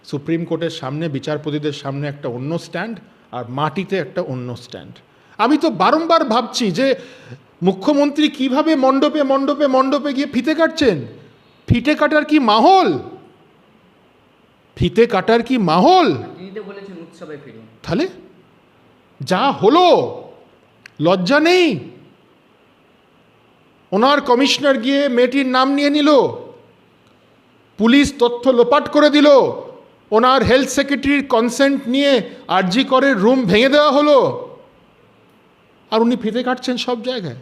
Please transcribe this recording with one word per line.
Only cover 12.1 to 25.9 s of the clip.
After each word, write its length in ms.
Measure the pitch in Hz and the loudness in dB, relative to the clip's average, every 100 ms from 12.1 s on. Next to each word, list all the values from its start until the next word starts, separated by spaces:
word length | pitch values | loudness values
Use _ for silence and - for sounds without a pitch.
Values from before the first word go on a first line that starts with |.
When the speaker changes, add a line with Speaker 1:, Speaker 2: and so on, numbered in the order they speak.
| 302 | 0
Speaker 1:
কি 140 | 294 302 | 2 0
মাহল? 600 | 233 214 277 381 285 135 - - - _ _ _ _ _ _ _ _ _ _ _ _ _ _ - | 2 4 6 6 4 -2 -8 -18 -20 _ _ _ _ _ _ _ _ _ _ _ _ _ _ -4
ফিতে 300 | 175 180 233 | -2 2 2
কাটার 360 | 202 180 233 | 2 0 0
কি 160 | 226 254 | 0 -2
মাহল? 540 | 175 160 262 370 294 | 2 4 4 4 2
Speaker 2:
তিনি 380 | 131 101 - 190 | -2 -8 -16 -16
তো 80 | 202 | -16
বলেছেন 340 | 196 196 196 175 | -16 -18 -18 -20
উৎসবে 340 | 165 - 160 147 | -20 -20 -18 -18
ফিরুন। 220 | - 110 - _ | -20 -20 -20 _
Speaker 1:
তাহলে 260 | - 180 370 - - _ _ _ _ _ _ _ _ _ | -6 -4 -4 -8 -20 _ _ _ _ _ _ _ _ _
যা 300 | 139 185 277 | -6 -2 -2
হলো, 720 | - 202 320 359 226 120 - - - _ _ _ _ - - | 0 2 4 4 2 0 -10 -18 -20 _ _ _ _ -20 -2
লজ্জা 400 | 156 190 175 285 | 0 0 0 0
নেই? 380 | 320 370 339 190 - - - _ _ _ _ _ _ _ _ _ _ _ _ _ _ _ _ _ _ | 2 2 2 -2 -10 -20 -20 _ _ _ _ _ _ _ _ _ _ _ _ _ _ _ _ _ _
ওনার 280 | 190 254 294 | 0 2 2
কমিশনার 580 | 190 240 277 - 277 262 | 0 0 2 0 0 0
গিয়ে 300 | 240 277 285 | 0 0 0
মেয়েটির 380 | 240 254 269 262 | 2 0 0 0
নাম 280 | 254 262 | 0 0
নিয়ে 160 | 277 285 | 0 0